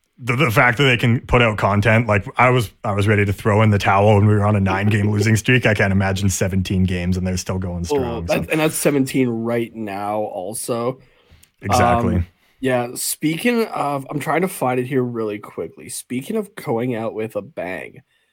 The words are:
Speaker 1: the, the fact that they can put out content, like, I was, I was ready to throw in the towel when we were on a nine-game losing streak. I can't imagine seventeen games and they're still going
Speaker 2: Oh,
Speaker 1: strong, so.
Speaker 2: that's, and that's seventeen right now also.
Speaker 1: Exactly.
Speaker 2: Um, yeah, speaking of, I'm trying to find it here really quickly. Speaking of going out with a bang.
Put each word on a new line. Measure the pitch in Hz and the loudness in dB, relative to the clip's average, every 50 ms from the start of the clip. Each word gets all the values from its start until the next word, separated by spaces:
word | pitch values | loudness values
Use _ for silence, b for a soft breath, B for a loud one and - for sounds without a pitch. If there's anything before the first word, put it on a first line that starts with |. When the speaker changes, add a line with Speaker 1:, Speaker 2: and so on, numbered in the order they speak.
| _ _ _ - 131 | _ _ _ -12 -6
Speaker 1:
the, | 113 123 | -4 -2
the | 120 156 127 | 0 0 2
fact | 104 147 131 123 120 110 | 2 4 4 4 4 2
that | 143 | 2
they | 135 123 117 | 2 2 2
can | - 123 113 - | 2 2 2 0
put | - - - 123 | 0 2 2 4
out | 120 113 104 101 | 4 4 2 2
content, | - 101 101 104 101 117 110 113 117 | 0 2 2 2 4 4 4 2 2
like, | 117 104 104 98 - - - | 2 0 0 -2 -2 0 2
I | 120 127 | 4 4
was, | 127 127 113 92 - _ - | 4 2 0 -2 -6 _ -6
I | 113 | -4
was | 98 104 98 104 | -2 0 2 2
ready | 107 101 101 | 2 2 2
to | 98 98 | 0 -2
throw | - - 113 104 101 110 | -2 0 2 4 4 4
in | 107 | 4
the | 104 98 | 4 2
towel | - - 98 98 101 107 110 101 | 2 2 4 4 6 6 6 6
when | 101 107 | 6 4
we | 107 | 4
were | 104 101 | 4 2
on | 104 107 | 2 2
a | 104 | 2
nine-game | 98 95 95 98 101 104 107 107 101 107 | 2 0 0 0 0 0 0 2 2 0
losing | 107 104 104 113 110 | 0 0 2 2 2
streak. | 104 - - 127 127 - | 2 2 2 2 4 4
I | 120 107 | 2 2
can't | 98 110 98 | 2 2 2
imagine | 95 98 98 95 95 95 101 98 | 2 2 2 0 0 0 0 0
seventeen | 90 - 107 95 90 95 92 - 104 92 92 | 0 0 -2 -2 0 -2 -2 0 0 0 0
games | 90 92 90 87 90 92 92 | 0 0 -2 -2 -2 -2 -2
and | 90 | -2
they're | 92 92 87 | -2 -4 -4
still | - - 95 92 | -4 -6 -6 -6
going | 92 92 87 87 85 87 | -6 -6 -6 -6 -4 -2
Speaker 2:
Oh, | 147 | -2
Speaker 1:
strong, | 139 131 120 117 113 82 82 | -2 -2 -2 -4 -6 -4 -2
so. | 156 165 | -2 -2
Speaker 2:
that's, | - - | -2 -2
and | 160 160 | -2 0
that's | 156 156 156 | 0 0 0
seventeen | - - 170 147 143 135 131 - 135 131 123 | 0 0 0 2 2 0 0 0 0 0 0
right | 117 113 113 117 117 120 117 113 113 | 0 -2 -2 -2 -2 -2 -2 -4 -6
now | 113 110 104 98 98 104 101 107 107 | -8 -8 -8 -6 -6 -6 -4 -2 -2
also. | 107 104 - 101 90 95 113 - - - 127 117 117 123 127 - b b b b b b b b b b b b - | -4 -4 -6 -8 -8 -8 -10 -8 -6 -6 -4 -4 -2 -4 -6 -6 b b b b b b b b b b b b -4
Speaker 1:
Exactly. | - 120 123 123 120 120 117 117 92 90 90 | 0 2 2 4 4 2 2 0 0 0 -2
Speaker 2:
Um, | 87 - _ _ _ _ _ _ | -2 -4 _ _ _ _ _ _
yeah, | - 131 127 123 120 123 127 | -4 -2 0 -2 -2 -4 -6
speaking | 135 - - - - - 151 160 165 - 240 240 233 226 | -8 -8 -8 -6 -4 -2 -2 -2 0 0 0 0 0 0
of, | 196 - - 143 143 143 139 135 - | -2 -2 -4 -4 -2 -4 -4 -6 -6
I'm | 151 147 | -8 -6
trying | 131 156 143 156 | -4 -2 -2 0
to | 180 180 | 0 -2
find | - - 147 127 127 127 | -2 -2 -2 -2 0 -2
it | 123 | -2
here | 123 143 131 | -2 0 -2
really | 123 123 120 113 113 107 104 104 | -2 -2 -2 -4 -4 -4 -4 -6
quickly. | 104 - - - 87 82 - - 76 87 | -10 -12 -10 -10 -10 -10 -10 -16 -18 -14
Speaking | - - - - 123 123 139 - 208 | -14 -14 -12 -8 -8 -8 -6 -6 -6
of | 220 208 190 _ | -6 -6 -8 _
going | - - - 123 113 120 127 123 | -12 -6 -4 -2 -2 -2 -2 -4
out | 110 113 113 87 | -4 -6 -6 -6
with | 104 110 110 - | -6 -6 -6 -6
a | 104 | -8
bang. | 98 92 - - 85 87 92 82 64 58 - - - _ _ _ _ _ | -10 -10 -10 -10 -8 -8 -8 -10 -12 -14 -18 -20 -20 _ _ _ _ _